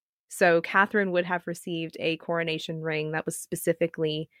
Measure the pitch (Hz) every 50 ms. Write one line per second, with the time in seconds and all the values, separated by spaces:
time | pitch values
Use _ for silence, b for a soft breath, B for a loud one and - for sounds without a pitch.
0 | _ _ _ _ _ _ - - 190 175 170 170 165 - - 190 196 202 - 208
1 | 196 190 175 175 175 175 180 175 - 175 170 - - 180 170 165 165 160 - -
2 | - 165 165 156 - - 170 170 165 160 160 160 - - 165 160 160 160 156 151
3 | 151 156 156 156 - - - - - - - 139 - 175 165 - 170 165 - -
4 | 160 156 151 156 160 - _ _